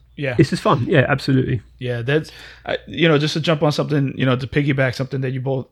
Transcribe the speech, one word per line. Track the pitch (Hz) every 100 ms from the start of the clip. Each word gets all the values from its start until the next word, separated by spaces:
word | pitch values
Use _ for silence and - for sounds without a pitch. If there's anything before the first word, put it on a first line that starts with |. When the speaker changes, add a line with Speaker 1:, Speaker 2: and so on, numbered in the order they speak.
| _ -
Speaker 1:
Yeah. | 139 120
Speaker 2:
It's | 139
just | 175
fun. | 214 143 123
Yeah, | 165 123
absolutely. | 139 - 131 - 127 - -
Speaker 1:
Yeah, | 123 120
that's, | 117 151 160 - - - -
I, | - -
you | - 165
know, | 143
just | 151 170
to |
jump | 151 151
on | 151
something, | 147 139 147 139 -
you | 131
know, | 127
to | 131
piggyback | 151 143 139 131 -
something | 135 139
that | 131
you | 131
both, | 131 135 123